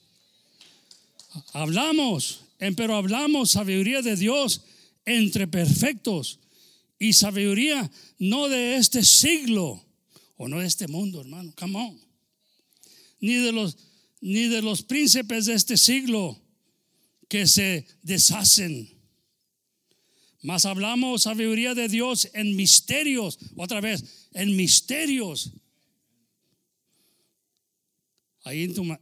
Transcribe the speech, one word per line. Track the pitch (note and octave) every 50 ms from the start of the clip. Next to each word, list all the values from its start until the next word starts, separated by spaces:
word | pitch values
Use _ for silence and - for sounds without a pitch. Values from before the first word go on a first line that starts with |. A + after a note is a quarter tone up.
| _ _ _ _ _ _ _ _ _ _ _ - - - - _ _ - - - _ _ _ - - - - D#3 - - -
Hablamos, | C#3+ D#3 D3+ E3 G#3 C#4 D#4+ D#4 D#4 C#4+ B3 F#3+ C#3 - - - - - - _ -
empero | F#3+ G3+ F#3 F#3+ A#3 A3 A3
hablamos | G#3 F#3+ F#3+ G#3+ B3+ D4 D4 D4+ C#4 B3 - -
sabiduría | G3+ G#3 F#3+ F#3+ F#3+ F#3+ A3 C4 C#4 B3
de | A#3+ G#3+
Dios | F3+ F#3+ G#3+ C4 C#4+ C#4 A3+ - - - - - _ - _ _ _ _
entre | G#3+ A#3+ A#3 A3 F#3+ - G3+ G3
perfectos, | E3+ D#3 F3+ E3+ D3 C#3+ - - C#4+ D4 G#3+ - A#3+ G3+ D#3 - - - - _ _ _ _ _ _ _ _ _ _ _ -
y | - A3+ G3
sabiduría | - G3 G#3 G3 G3+ G3+ G3+ G3 G#3 C4 D#4 D4 C#4 G#3 C#3+ - - - - _ -
no | F#3 F#3+ A3 C#4+ D4 C#4
de | C4+ B3 A#3+ A#3+ B3+
este | C4+ A3 - - B3+ F#3+
siglo, | - - - - D4 E4+ D#4 C#4 A#3+ A3+ G3+ F3+ C#3+ G#2 F2+ - _ _ _ _ _ _ - _ _ _
o | - B2 B2
no | C#3+ E3+
de | F3+
este | F3 D#3+ - G3+ C#3+
mundo, | D3 E3+ G#3 G3 F3+ D#3
hermano, | C3 C3 D3 F3+ F#3 E3 D3+
come | - E3+ F#3+ F#3+ G3+
on. | B3 A3+ - - _ _ _ _ _ _ _ _ _ _ _ _ _ _ _ _ - - - - - _ _ _
Ni | - G#3 B3
de | B3 B3 A#3 A3+
los, | A3+ G#3+ E3+ - - _ _ _ _ _ _ _ _
ni | - F#3 G3 A3 A#3 A#3
de | A#3 A3+ A3
los | A3 G#3 - -
príncipes | - B3+ D4 D4+ B3 A#3 C4 A#3 G3+ A#3+ A3+ G#3+
de | A3 A#3
este | G#3 - - A#3+
siglo | F3 - - B3 C4+ C4+ A#3+ A3+ G#3+ F#3+ D3+ G#2+ - _ _ _ _ _ _ _ _ _ _ _ _ _ _ _ _ _ -
que | - G#3 G3
se | D#3 - G#3 G3 F#3+ F#3 D#3 B2 - - _ -
deshacen. | E3 G3 E3+ - - G3 G#3+ G3 - - G#3 F#3+ E3+ D3+ A#2+ A2+ - - _ _ _ _ _ _ _ _ _ _ _ _ _ _ _ _ _ _ _ _ _ _ _ _ _ _ _ _ _ -
Mas | C#3+ F3+ F3 F3+
hablamos | G3 G3 F#3+ G3 G#3+ A#3+ B3 B3+ B3+ B3 G#3+ -
sabiduría | G#3+ A3 G#3+ A3+ A3 A3 A3 A#3 B3 B3
de | A#3+ A#3 A3
Dios | G3+ A3+ A#3+ B3+ B3+ - - - -
en | G#3+ G#3+ G#3 G3
misterios, | F#3+ G3 E3+ - - - - B3 C#4+ D#4 D4 C4+ B3 G#3+ E3+ - - - - -
otra | - F3 F3+ A#3 G#3
vez, | G3+ A3 G#3 D3 A2+ - - - - _ -
en | F3+ G3 G3+ G3
misterios. | F#3 F#3 D#3 - - - - B3 D4+ D#4+ C#4+ C4+ C4 A3 F#3 D3 B2 - - - - _ _ _ _ _ _ _ _ _ _ _ _ _ _ _ _ _ _ _ _ _ _ _ _ _ _ _ _ _ _ _ _ _ _ _ _ _ _ _ _ _ _ _ _ _ _ _ _ _ _ _ _ _ _ _ _ -
Ahí | C3 C3+ D#3 E3+
en | F3+ F3
tu | G#3 F3+
ma-, | E3+ D#3 D3